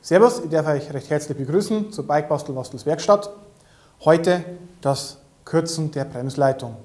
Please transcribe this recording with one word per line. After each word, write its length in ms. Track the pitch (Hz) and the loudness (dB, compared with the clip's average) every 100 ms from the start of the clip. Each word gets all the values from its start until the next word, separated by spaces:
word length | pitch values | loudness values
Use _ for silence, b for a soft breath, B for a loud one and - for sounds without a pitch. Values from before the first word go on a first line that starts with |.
| - | 4
Servus, 300 | 175 233 - | 6 6 4
ich 100 | 160 | -2
darf 160 | 160 151 | -2 0
euch 260 | 143 - | -2 -2
recht 200 | 143 - | -10 -4
herzlich 260 | 151 147 143 | -4 -4 -8
begrüßen 540 | 135 175 208 214 208 | 0 0 0 -2 -4
zur 160 | - 143 | -8 0
Bike 220 | 147 151 | 0 0
Bastel 260 | 147 147 131 | -4 -4 -8
Bastels 280 | 123 127 143 | -8 -6 -4
Werkstatt. 420 | 160 - 202 208 - - b b b b b | -2 4 2 2 -16 -20 b b b b b
Heute 400 | - 165 170 180 165 - - - | 4 4 4 0 -2 -14 -18 -6
das 380 | 139 135 - - _ _ - | -2 -2 -6 -14 _ _ -2
Kürzen 460 | 160 165 165 156 | -2 0 -4 -4
der 140 | 147 135 | -4 -6
Bremsleitung. 720 | 123 131 135 135 131 120 110 | -6 -6 2 2 2 -8 -14